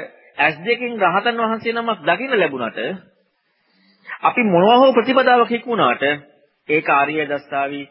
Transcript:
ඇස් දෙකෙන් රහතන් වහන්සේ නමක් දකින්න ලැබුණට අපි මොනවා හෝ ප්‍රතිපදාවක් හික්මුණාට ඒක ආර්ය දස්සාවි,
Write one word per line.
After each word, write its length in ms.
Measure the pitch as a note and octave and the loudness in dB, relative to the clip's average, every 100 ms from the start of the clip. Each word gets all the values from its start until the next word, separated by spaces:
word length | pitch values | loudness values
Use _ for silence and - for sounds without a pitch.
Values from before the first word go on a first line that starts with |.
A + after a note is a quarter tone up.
| - - _ - | -4 -16 _ -2
ඇස් 180 | D3+ D3+ | -2 -2
දෙකෙන් 340 | F#3 A#3 B3 A3+ | -4 -4 -4 0
රහතන් 400 | F3+ F#3 A#3 A#3 | 0 2 0 -2
වහන්සේ 360 | A3 A3+ A3+ | -2 -4 -4
නමක් 260 | A#3 A#3 G#3 | -4 -4 -4
දකින්න 320 | D3+ F3+ C4+ | -2 -2 0
ලැබුණට 460 | A3+ D#3+ C3+ A2+ - B2 F#3+ - _ _ _ _ _ _ _ _ _ - - | 0 0 -2 -6 -6 -8 -10 -14 _ _ _ _ _ _ _ _ _ -20 -4
අපි 220 | D#3 - | -2 0
මොනවා 340 | G#3+ E3+ G3+ B3 | 2 4 6 6
හෝ 140 | C4+ | 6
ප්‍රතිපදාවක් 560 | B3 A3 C4 B3+ B3 A3+ | 4 2 2 4 4 2
හික්මුණාට 540 | A#3 B3+ A3 C3 A#2+ C#3 D3 - _ _ _ - | -2 -4 0 0 2 -2 -2 -8 _ _ _ -4
ඒක 180 | D#3 D#3+ | -2 2
ආර්ය 280 | C#3+ C#3 D#3 | 2 0 -2
දස්සාවි, 580 | D3 C#3+ - C#3 C#3 C#3+ C#3 | -4 -6 -6 -6 -6 -8 -14